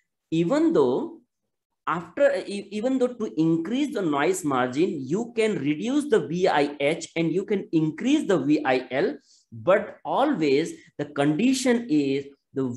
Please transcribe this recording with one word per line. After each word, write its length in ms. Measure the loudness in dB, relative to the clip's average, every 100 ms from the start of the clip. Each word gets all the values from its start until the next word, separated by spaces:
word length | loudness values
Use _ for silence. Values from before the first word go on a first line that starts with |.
| _ _ _
even 420 | -2 0 2 2
though 460 | 4 2 0 -4 -12 _ _ _ _ _ _ -6
after, 580 | -6 -6 0 2 2 -4
e-, 220 | -8 -6
even 280 | -4 -2 0
though 100 | 0
to 240 | -2 -4 0
increase 520 | 2 2 0 -2 -2
the 80 | -2
noise 420 | 0 2 2 0
margin, 580 | 0 0 0 0 0 -2
you 300 | -4 -4 -2
can 240 | 0 0 0
reduce 500 | -2 -2 -2 -2 2
the 160 | 0 0
V 200 | 0 2
I 300 | 4 2 0
H 300 | -2 -2 -4 -2
and 160 | 0
you 120 | -2
can 240 | -2 -4 0
increase 560 | 0 0 -2 0 0 2
the 100 | 0
V 240 | 2 2
I 220 | 2 0 0
L, 260 | -2 -2 -4 _ _ _
but 460 | -4 2 2 0 -10
always 680 | -4 0 0 0 2 2 0 -8 -16 -12
the 80 | -8
condition 800 | 0 0 2 0 2 0 0 0
is 380 | 0 2 -2 -6 -16 _
the 140 | -6 -4